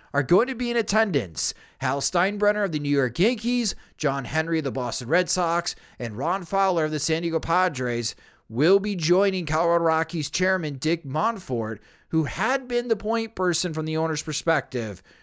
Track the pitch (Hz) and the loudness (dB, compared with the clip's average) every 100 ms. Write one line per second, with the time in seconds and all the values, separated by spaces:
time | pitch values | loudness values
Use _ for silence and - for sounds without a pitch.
0 | _ 143 131 180 247 233 240 240 - 214 | _ -4 4 4 4 -2 -2 -2 2 2
1 | 220 151 90 80 - - - - 131 139 | 2 0 -2 -6 -6 -6 -18 -6 -2 0
2 | 131 175 190 208 208 208 196 156 143 143 | 0 0 0 2 2 2 0 -2 0 2
3 | 127 123 208 233 233 247 226 - - - | 2 2 2 2 -2 0 -2 -6 -14 -4
4 | 143 139 113 156 160 160 139 123 123 - | -2 -2 -2 -2 0 0 0 -2 -4 -4
5 | 120 170 - 185 170 170 - - - - | 0 0 2 0 0 0 -2 -10 -16 -8
6 | 117 107 151 190 170 196 190 175 156 151 | -8 -4 -2 -2 -2 0 2 2 0 -2
7 | - 160 170 160 - 180 185 131 123 117 | -2 -2 0 -2 0 2 2 0 -2 -2
8 | 117 - - _ - 113 160 196 208 190 | -4 -8 -20 _ -8 2 6 6 4 -2
9 | 160 185 202 190 151 160 170 170 165 160 | 2 4 4 0 -2 0 2 2 4 2
10 | 160 170 143 - 185 190 156 135 156 170 | 0 -4 -4 -2 0 0 -2 -2 -2 -2
11 | 135 151 220 220 - 120 110 107 - _ | -2 -2 -2 -2 -4 -4 -4 -6 -12 _
12 | - 160 139 - 220 269 254 240 240 196 | -2 -2 0 -2 0 0 0 -2 0 -2
13 | 208 226 226 - 180 165 180 156 156 156 | 0 -2 -2 -2 0 0 -2 -4 -2 -2
14 | 160 151 - 147 165 156 - 123 110 92 | -2 -4 -6 -4 0 0 0 -6 -6 -8
15 | _ - | _ -20